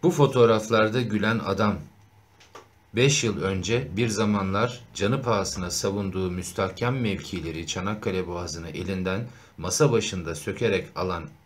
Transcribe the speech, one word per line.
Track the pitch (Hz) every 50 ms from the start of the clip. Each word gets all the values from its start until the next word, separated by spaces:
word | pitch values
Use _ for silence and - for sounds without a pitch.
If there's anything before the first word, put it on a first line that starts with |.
| -
Bu | 175
fotoğraflarda | 175 - 143 123 123 127 120 113 113 107 107 - 117 110 110 110 107 127
gülen | 123 107 104 107 104 107 113 113
adam, | - 90 98 85 110 104 95 78 76 - - _ - _ _ _ _ _ _ _ - - _ - - _ _ _ _ _ -
beş | 113 127 143 147 - -
yıl | 113 98 82
önce | 80 95 98 95 92 101 113 123 - - 80 98
bir | 120 113
zamanlar | 107 101 110 104 104 101 95 95 95 101 113 123 - - - - -
canı | - 98 104 127 143
pahasına | - 120 113 101 95 92 - 101 90 87
savunduğu | 82 - - 101 98 101 101 95 90 95 92 90
müstahkem | 90 90 87 - - - 98 95 - - 117 120 131 135
mevkileri | 120 107 98 85 - - - 87 78 82 78 80 85 82
Çanakkale | - 92 90 101 107 107 - 110 92 92 90 85
Boğazı'nı | 87 87 87 85 78 82 82 85
elinden | 78 - 92 87 98 92 92 92 92 101 123 123 - - - - _ -
masa | 85 90 92 - 151 -
başında | 117 113 107 - - 92 85 80 82
sökerek | 78 - - 95 - 120 110 98 92 - - -
alan | - 92 92 90 85 80 76 - - _